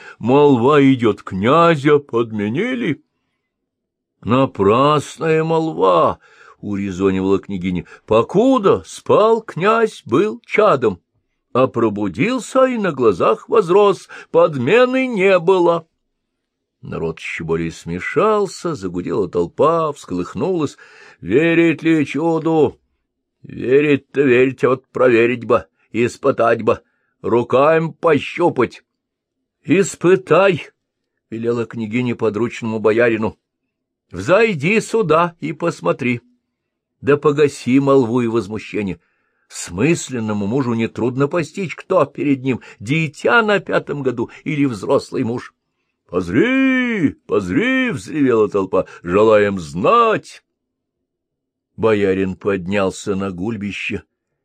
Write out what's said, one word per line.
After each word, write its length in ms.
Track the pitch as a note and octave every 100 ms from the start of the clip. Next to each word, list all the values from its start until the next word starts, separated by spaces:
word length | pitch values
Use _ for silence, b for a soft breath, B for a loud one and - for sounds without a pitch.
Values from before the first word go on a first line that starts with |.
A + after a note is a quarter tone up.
| B B
молва 640 | G#2+ C3+ D3 C3 A#2+ D3
идет, 400 | C#3 C3 A2+ G2+
князя 800 | - F#2 G#2+ D#3 E3+ D#3+ C#3 D3
подменили». 1040 | C#3+ A#2 A#2 A2 G#2 B2 A#3 B3+ A3 C#3 _ _ _ _ _ _ _ _ _ _ _ _
«Напрасная 1200 | - B2 C3+ - G2 A2+ C#3+ D3+ C#3+ - D#3+ D#3+
молва», 760 | D#3+ D#3+ D#3+ D#3+ F#3 F3 C3+ - b b b b
урезонивала 800 | G2 G2+ G2 F2+ F#2+ F#2+ F#2+ F#2+
княгиня, 460 | - G2 F#2 F2 D#2+ B B
«покуда 800 | G#2+ - F3+ B3+ C4 G3 A2 -
спал 560 | - - C#3 G#3+ A3+
князь, 600 | - - F#3+ A3+ A3 - -
был 360 | B2 G#3 A#3 -
чадом, 560 | - G#3+ D3 A#2 F#2 _ _ _ _ _
а 140 | A#2 B2
пробудился 1000 | A2+ A2+ G2+ G#2 F2 F#3 B3+ G3 C4 C4
и 120 | B3
на 140 | G3
глазах 560 | C#3 A#2 F2 D3+ A3 -
возрос, 640 | A3+ F3 F#3+ G3+ F#3 - B B
подмены 760 | D#3+ E3+ C#3+ A#2+ A3 B3+ C4 C4
не 300 | A3+ F#3+ F#3
было». 460 | E3 F#3+ E3+ E3+ E3 _ _ _ _ _ _ _ _ _
Народ 380 | - D#2 E2 E2
еще 240 | - -
более 280 | D#2+ E2 E2
смешался, 1000 | D#2+ - F2 - - G3+ G#3+ G3 - F3+
загудела 560 | C#3+ F#2+ F2 F2 F2 F#2
толпа, 640 | F2+ E2+ - C#3 E3 D#3+
всколыхнулась. 840 | C#3+ - F2+ F2+ F#2+ D3+ F#3 D3 - B B B B
«Верить 640 | E2 A#2 E3 E3 E3+ D3+
ли 220 | D#3+ D#3+ C#3+
чуду?» 760 | C#3 E3 D#3+ D#3 D#3+ B2+ - _ _ _ _ _ _
«Верить-то 800 | - - G#2+ C3+ D3 C#3+ - C3+
верить, 420 | C#3+ B2 C3 B2+
а 60 | C3
вот 180 | C3+ _
проверить 560 | G#2+ B2+ A2+ A#2 B2
бы, 220 | A2+ A#2 - _ _
испытать 680 | A2 A#2+ - C#3 - A#2 A#2
бы, 180 | A2 A2 _ _ _ _
руками 680 | - A2+ A#2+ - D3 D#3+ D#3+
пощупать». 920 | - E3+ D3 - - E3+ C3+ A2+ - _ _ _ _ _ _ _ _
«Испытай», 1080 | - F3 F#3+ - E3+ F#3 - D#3 G3 F3 - _ _ _ _ _ _
велела 360 | A2+ A#2 A#2+ A2+
княгиня 500 | A#2 A2 A#2 B2 A#2
подручному 640 | A2 G#2 A#2 - A2+ A2
боярину. 580 | G#2+ A2 A#2+ A2 G#2+ - _ _ _ _ _ _ _
«Взойди 680 | E2+ G#2 F#3 A3+ F3 D3 A3
сюда 560 | - A3+ F#3+ D#3 E3+ E3+
и 100 | D3
посмотри. 720 | D#3 E3+ - F3 E3 B2 B2 - _ _ _ _ _ _ _
Да 160 | - C#3+
погаси 640 | D#3 D3 D3 - - C3
молву 420 | C#3 C#3 A#2 B2+
и 60 | A#2+
возмущение. 720 | A2+ F#2+ G#2+ - F#2+ G2+ E2 _ _ _ _ _
Смысленному 960 | - - F2 C3+ E3+ - B2+ A2 G#2 G2+
мужу 260 | B2+ B2 A2+
нетрудно 520 | A2+ - A2+ B2 C#3+
постичь, 480 | F3 D#3 - F#3 -
кто 300 | - F#3 C#3
перед 360 | - C3+ C3+
ним, 200 | C3 A#2 B B
дитя 640 | G2+ D#3 D#3+ - G3+ A#3
на 180 | G#3+ G3+
пятом 420 | - F#3 - D3
году 280 | C3 A#2+ A2 B B
или 180 | D3+ C#3
взрослый 580 | A2 G2 C3+ - -
муж». 300 | A#2 A#2+ - _ _ _ _ _ _
«Позри, 1040 | F2 F2 G2+ A3 C4 C4+ C4 B3 A3 C#3+ - -
позри!» 640 | G#3 F#2 B2 B3 C4 B3+
взревела 580 | D3 G2 D3+ C3+ A2+ G#2
толпа. 360 | G2+ F#2+ F#2 - B
«Желаем 560 | E2+ F#2 A2 G#2+ G2+ G2
знать!» 840 | D#2 D2+ B2+ A#3 A3+ F3+ - - _ _ _ _ _ _ _ _ _ _ _ _ _ -
Боярин 580 | G#2+ G#2+ G2 F#2 F#2+ F2+
поднялся 800 | G#2 G2 F2 G2+ G2 - - F#2+
на 140 | G2
гульбище 760 | F2+ G2+ A2+ G2+ F#2+ - F#2 - _ _ _